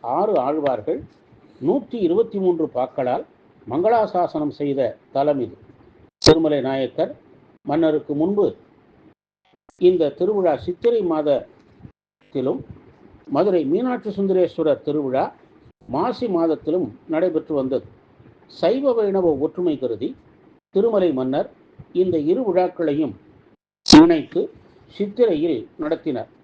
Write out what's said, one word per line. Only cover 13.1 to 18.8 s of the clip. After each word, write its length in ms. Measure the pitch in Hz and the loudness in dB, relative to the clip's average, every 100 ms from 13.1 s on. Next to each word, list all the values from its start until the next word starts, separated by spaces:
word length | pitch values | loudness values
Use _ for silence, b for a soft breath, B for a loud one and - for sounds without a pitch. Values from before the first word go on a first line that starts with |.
| - - | -20 -4
மதுரை 360 | 139 196 180 | 0 2 2
மீனாட்சி 460 | 135 180 254 247 214 | 0 -2 -2 -4 -6
சுந்தரேஸ்வரர் 760 | 202 196 185 175 - 156 135 - | -4 0 2 0 0 -2 0 -2
திருவிழா 380 | 151 139 131 196 - - _ - _ - | -4 -2 -2 -4 -8 -20 _ -20 _ -8
மாசி 400 | 135 226 220 240 | -4 -4 -4 -4
மாதத்திலும் 580 | 175 165 151 - 180 127 110 - | 0 0 -2 -2 -4 -4 -10 -6
நடைபெற்று 480 | 160 180 156 - | -2 0 -2 -4
வந்தது. 340 | 147 131 131 - - _ _ - _ _ - | -4 -2 -4 -6 -20 _ _ -20 _ _ -2
சைவ 340 | 170 254 | 0 0